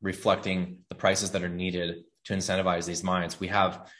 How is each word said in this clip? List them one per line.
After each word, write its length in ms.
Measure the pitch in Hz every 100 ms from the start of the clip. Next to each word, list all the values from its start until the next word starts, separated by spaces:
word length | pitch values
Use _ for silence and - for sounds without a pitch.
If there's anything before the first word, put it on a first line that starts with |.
reflecting 800 | 98 90 107 95 98 92 90 - -
the 40 |
prices 360 | - 98 95 98
that 120 | 95
are 60 | 90
needed 560 | 87 92 90 85 85 - _
to 100 | -
incentivize 520 | 98 87 95 92 87 85
these 160 | 85
mines. 380 | 92 92 85 -
We 80 | 92
have, 400 | 101 92 - - -